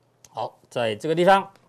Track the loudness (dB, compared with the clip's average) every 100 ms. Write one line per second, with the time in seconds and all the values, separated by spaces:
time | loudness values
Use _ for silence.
0 | _ _ _ -12 -12 _ _ -6 -6 -6
1 | -6 0 4 4 2 _